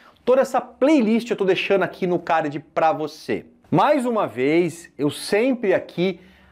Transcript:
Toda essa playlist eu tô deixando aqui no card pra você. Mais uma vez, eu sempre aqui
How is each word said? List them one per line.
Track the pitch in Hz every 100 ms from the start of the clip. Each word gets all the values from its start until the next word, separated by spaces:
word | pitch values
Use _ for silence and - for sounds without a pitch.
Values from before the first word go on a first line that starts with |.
| - _
Toda | - 262
essa | 262 254
playlist | - - 269 311 214 233 233
eu | 202
tô | 190
deixando | 180 - 196
aqui | 165 - 180
no | 175
card | 175 160 156 147
pra | - - 160
você. | 151 151 - - 98 - _ -
Mais | 160 247 302 240
uma | 220 151
vez, | 110 135 165 175 - - -
eu | 143
sempre | - - 202 262 247 196
aqui | 151 - - 185 175 - _ _